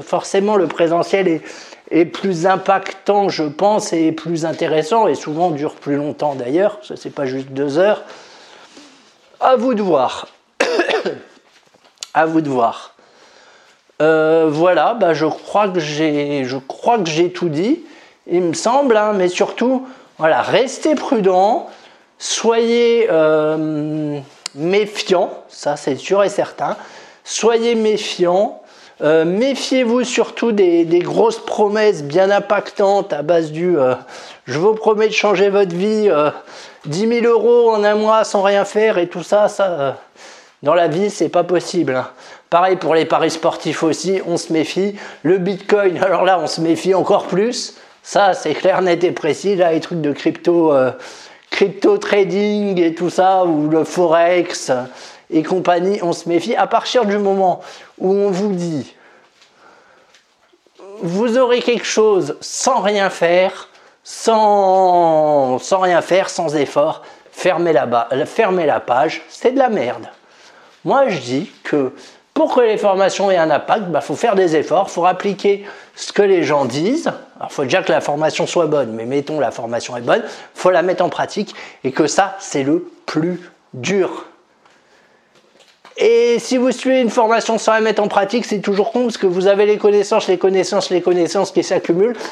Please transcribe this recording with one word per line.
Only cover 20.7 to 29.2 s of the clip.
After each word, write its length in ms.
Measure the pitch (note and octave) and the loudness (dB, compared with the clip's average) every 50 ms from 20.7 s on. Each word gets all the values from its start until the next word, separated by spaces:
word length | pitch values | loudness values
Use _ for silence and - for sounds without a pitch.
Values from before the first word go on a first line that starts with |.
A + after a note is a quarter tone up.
| - - - D#4+ D4+ | -4 -4 -2 0 0
prudents, 760 | - - - C4+ A3 F#3 F#3+ F3+ F#3 F#3+ G#3 B3 F4 - - - - - - - _ _ _ _ - | 0 -2 -2 0 2 2 2 4 4 4 2 2 0 -4 -8 -18 -20 -20 -20 -20 _ _ _ _ -14
soyez, 880 | - - - - - A3+ A#3 A3+ A#3+ A#3 A#3 A#3+ A#3+ A#3 A#3 A#3 A3 - | -10 -8 -6 -2 0 0 2 2 2 2 2 4 4 4 4 2 2 2
euh, 1080 | E3+ D#3+ D#3 D#3 D#3 D#3 D3+ D#3 D#3 D#3+ D#3 D#3 D#3 D3+ D3+ D3+ D3+ D#3 D3+ D3 D3 C#3+ C3+ C3+ - - - - - | 2 2 4 4 2 2 2 0 -2 -2 -2 -4 -4 -4 -4 -4 -4 -4 -4 -6 -6 -8 -10 -14 -20 -18 -18 -16 -10
méfiants, 760 | C#3 D3+ F3 G3 G#3 G#3+ G#3 G#3 - - - F#3 F3 G#3 - - - - - | -6 -2 0 0 0 0 -2 -4 -8 -2 0 0 0 0 -2 -4 -10 -18 -20
ça 280 | - - - D3 D3+ | -14 -8 -6 -4 -4
c'est 200 | D3 - D3 C3+ | -4 -4 -4 -4
sûr 280 | B2+ - - F#3 G3 G3+ | -4 -4 -2 0 2 2
et 40 | F#3 | 0
certain, 480 | - - D3+ - - - - - G#3+ - - - - - - - - _ - | 0 -2 -4 -4 -4 -8 -6 -6 -6 -8 -12 -20 -20 -20 -20 -20 -20 _ -14
soyez 500 | - - - - A3+ A#3 A3+ A3+ A#3+ A#3 | -10 -6 -2 0 2 2 2 2 0 0
méfiants, 880 | A3+ A3 G#3+ G#3+ G3 - - - - F3+ F3 F3 F#3+ G#3 C4 - - - - - - - - - - - | 0 0 0 0 -2 -2 -6 -4 -2 0 2 2 2 0 0 -4 -10 -20 -20 -20 -20 -20 -20 -10 -4 0
euh, 220 | D3 D#3+ D#3+ | 2 2 4